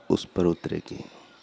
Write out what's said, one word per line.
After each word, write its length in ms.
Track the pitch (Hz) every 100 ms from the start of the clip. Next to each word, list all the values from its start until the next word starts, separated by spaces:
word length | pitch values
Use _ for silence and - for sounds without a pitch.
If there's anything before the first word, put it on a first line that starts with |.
| -
उस 160 | - -
पर 200 | - 87
उतरेगी। 600 | 85 - 82 - - - - - -